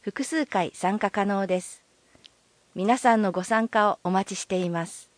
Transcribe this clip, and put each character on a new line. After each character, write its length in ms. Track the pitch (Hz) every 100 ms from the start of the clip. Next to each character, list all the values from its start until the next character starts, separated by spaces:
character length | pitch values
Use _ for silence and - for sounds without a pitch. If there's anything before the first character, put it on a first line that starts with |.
複 220 | - -
数 220 | 269 320 285
回 260 | 202 170
参 260 | - 180 214
加 100 | 202
可 160 | 208 202
能 220 | 196 196
で 140 | 185
す。 220 | - - _ _ _ _ - _ _ _ _ -
皆 220 | 196 247
さ 180 | 247 226
ん 60 |
の 100 | 202
ご 120 | 175
参 240 | 185 220 226
加 220 | 220 208
を 100 | -
お 80 | 180
待 240 | 185 196 190
ち 40 |
し 60 | -
て 120 | 185
い 120 | 180
ま 160 | 170 165
す。 240 | - -